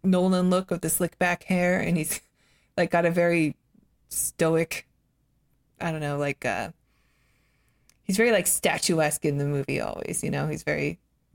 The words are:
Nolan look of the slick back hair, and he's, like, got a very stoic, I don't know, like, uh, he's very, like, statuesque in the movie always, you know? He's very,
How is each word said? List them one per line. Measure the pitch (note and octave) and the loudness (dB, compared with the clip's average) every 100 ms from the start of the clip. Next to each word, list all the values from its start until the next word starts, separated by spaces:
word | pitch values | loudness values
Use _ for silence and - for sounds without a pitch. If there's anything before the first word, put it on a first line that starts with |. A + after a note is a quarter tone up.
Nolan | F#3+ F#3 F3+ F#3 F3+ | 2 4 4 4 4
look | F#3 F#3 | 2 0
of | F3 | -4
the | D#3+ | -2
slick | - E3+ - | -2 -2 0
back | F3+ F3 | 0 0
hair, | - F#3 F3+ F3+ | 0 0 2 2
and | - E3+ | 0 0
he's, | D#3+ - - _ _ _ _ - | -2 -6 -10 _ _ _ _ -2
like, | F3 | 0
got | F3 E3+ | 2 2
a | |
very | F3 F3 E3+ D#3 - _ _ _ _ - | 4 2 4 0 -2 _ _ _ _ -12
stoic, | - - - E3 E3 E3 - - _ _ _ _ _ _ _ _ - | -6 -6 0 2 2 0 -6 -12 _ _ _ _ _ _ _ _ -10
I | E3+ | -6
don't | D#3 | -4
know, | D3 C#3+ | -4 -2
like, | C#3+ C#3 B2 | -4 -4 -4
uh, | F#2+ A2+ - _ _ _ _ _ _ _ _ _ _ _ _ | -4 -6 -12 _ _ _ _ _ _ _ _ _ _ _ _
he's | - F#3+ | -4 2
very, | A#3 | 4
like, | G#3+ F3 | 4 2
statuesque | - F3+ C#3+ - E3 D3+ - D#3 | 0 0 0 0 2 0 0 -2
in | C#3+ | -2
the | |
movie | C#3+ C#3+ C3+ C3+ | -2 -2 -2 -4
always, | G1+ - - - | -4 -6 -8 -6
you | C#3+ | -4
know? | C#3+ D3+ | -4 -4
He's | D#3 | -4
very, | D#3 D3+ D3 E3 _ _ _ | -4 -4 -4 -6 _ _ _